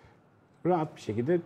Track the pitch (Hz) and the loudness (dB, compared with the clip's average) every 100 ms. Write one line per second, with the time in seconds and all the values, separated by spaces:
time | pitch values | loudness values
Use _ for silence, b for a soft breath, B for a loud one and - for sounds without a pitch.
0 | b b _ _ _ _ 170 175 151 - | b b _ _ _ _ 0 0 0 -6
1 | - 107 135 175 | -6 -2 2 0